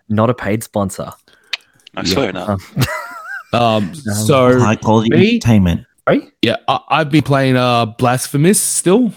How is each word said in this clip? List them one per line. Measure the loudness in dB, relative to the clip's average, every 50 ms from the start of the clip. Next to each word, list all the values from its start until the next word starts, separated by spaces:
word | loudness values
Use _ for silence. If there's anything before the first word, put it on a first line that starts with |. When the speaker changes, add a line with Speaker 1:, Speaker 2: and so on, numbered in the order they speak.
| _ -4
Speaker 1:
not | 0 0 0 0
a | 0
paid | -2 -4 -4 -4 -4 -6
sponsor. | -6 -4 -4 -4 -4 -6 -10 -12 -12 -16 -18 _ _ _ _ _ _ -14 -14 _ _ _ _ _ _ _
Speaker 2:
I | -8
Speaker 3:
Yeah. | -6
Speaker 2:
swear | -2 -2 0 -2 -2 -4
not. | -6 -4 -4
Speaker 1:
Um, | -4 -4 -6 -6 -4
<laughs> | -2 -2 -2 -4 -8 -12 -14 -16 -18 -16 -14 -16 -16 -8 _ -2
Speaker 3:
Um, | 0
Speaker 1:
Um, | 2 2 2 0 -2 -4 -8
Speaker 3:
so | -10 -8 -6 -6 -2 0 2 2 4 4 4 4 4
Speaker 4:
High | 2 2 0
quality | 0 0 2 2 2 2 4
Speaker 3:
me? | 4 4 4 4 2
Speaker 4:
entertainment. | 0 2 2 4 4 4 2 0 -2 -6 _ _ _ _
Speaker 1:
Sorry? | 0 0 0 -2 -6 _ _
Speaker 3:
Yeah, | -2 -2 -2 -2 -4
I, | -4 -4 -4 -4 -2
I've | -2 -2 0 0
been | 0 0
playing, | 2 2 0 0 2 2 2
uh, | 2 2 2 0 0 -2
Blasphemous | -2 -2 -2 0 0 0 -2 -4 -4 -2 2 2 2 2 2
still, | 0 -2 -4 -2 0 2 2 2 2 -2 -4